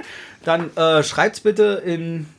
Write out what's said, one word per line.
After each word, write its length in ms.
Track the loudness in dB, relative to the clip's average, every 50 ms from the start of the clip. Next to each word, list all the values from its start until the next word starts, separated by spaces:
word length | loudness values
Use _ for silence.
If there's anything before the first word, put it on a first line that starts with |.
| 0 -8 -14 -20 -20 -20 -18 _ -2
dann, 320 | 0 0 0 0 -4 -2
äh, 260 | 0 2 4 4 4
schreibt's 380 | 2 0 0 0 0 0 0 0
bitte 420 | -2 0 2 2 2 2 2 -2 -4
in 400 | -4 -4 -4 -4 -6 -6 -8 -10 -12 -16